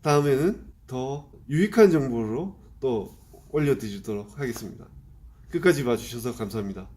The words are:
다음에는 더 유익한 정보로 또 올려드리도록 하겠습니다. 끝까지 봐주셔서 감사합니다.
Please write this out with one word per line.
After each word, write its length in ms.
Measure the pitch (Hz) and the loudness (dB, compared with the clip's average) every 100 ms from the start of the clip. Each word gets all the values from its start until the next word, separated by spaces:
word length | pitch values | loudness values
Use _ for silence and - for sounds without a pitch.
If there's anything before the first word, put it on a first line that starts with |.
다음에는 600 | 156 147 147 135 165 233 - - - | 2 2 4 2 2 -2 -10 -20 -10
더 440 | 127 131 143 - - - | -8 -6 -8 -12 -20 -4
유익한 420 | 147 208 233 208 | 0 2 8 8
정보로 680 | 160 135 117 110 117 190 - - - | 8 2 -2 -2 -4 -6 -10 -20 -6
또 380 | 131 113 95 - - - - | -2 -2 -4 -14 -20 -20 -6
올려드리도록 880 | 151 147 135 110 101 98 104 104 - | -2 0 0 -2 -10 -8 -10 -10 -10
하겠습니다. 500 | 135 113 107 - - - - - - - - | -8 -8 -12 -16 -20 -20 -20 -20 -20 -20 -8
끝까지 340 | 170 180 151 | 0 2 2
봐주셔서 500 | 123 113 - 117 117 | 2 -2 -2 -8 -8
감사합니다. 540 | 117 107 107 98 95 95 | -6 -6 -6 -6 -8 -14